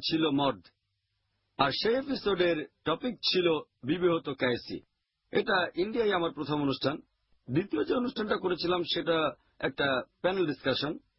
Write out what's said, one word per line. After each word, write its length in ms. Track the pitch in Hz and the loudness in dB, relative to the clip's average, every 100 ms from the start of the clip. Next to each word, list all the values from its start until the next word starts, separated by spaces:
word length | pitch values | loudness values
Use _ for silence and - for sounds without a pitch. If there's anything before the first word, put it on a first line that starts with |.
ছিল 260 | - 160 156 | 0 0 2
মর্দ, 320 | 139 139 101 - _ _ _ _ _ _ _ _ - | 2 0 -2 -10 _ _ _ _ _ _ _ _ 0
আর 120 | 139 | 0
সেই 220 | - 208 | 2 2
এপিসোডের 720 | 254 277 247 202 180 175 156 - _ | 2 0 -2 0 2 2 2 -4 _
টপিক 300 | 151 170 247 180 - | -4 -2 -4 -4 0
ছিল 140 | 185 170 151 - _ | 2 2 2 -2 _
বিবাহিত 460 | 120 175 175 165 151 | -4 2 2 2 -2
কায়েসি। 500 | 131 131 120 - - - _ _ _ - | -2 0 0 -4 -12 -14 _ _ _ -4
এটা 360 | - - 190 170 | -2 2 0 0
ইন্ডিয়ায় 380 | 165 202 233 208 | -2 -2 0 2
আমার 200 | 185 165 | 2 0
প্রথম 300 | 147 143 147 | -4 -4 0
অনুষ্ঠান। 380 | 139 127 131 156 - _ _ _ - | 0 0 -2 -4 -10 _ _ _ -4
দ্বিতীয় 340 | 139 202 302 | -2 0 -2
যে 100 | - | 0
অনুষ্ঠানটা 420 | 262 247 - 214 208 | 0 0 -2 -2 0
করেছিলাম, 460 | 185 170 170 180 | 0 -2 0 0
সেটা 500 | 165 175 156 160 151 - _ - | 0 -2 0 0 0 -4 _ -6
একটা 440 | - 143 143 127 - _ | -6 -2 0 0 -4 _
প্যানেল 240 | 175 190 160 | 0 2 0
ডিসকাশন, 520 | 135 135 120 143 - _ | 0 0 0 -2 -6 _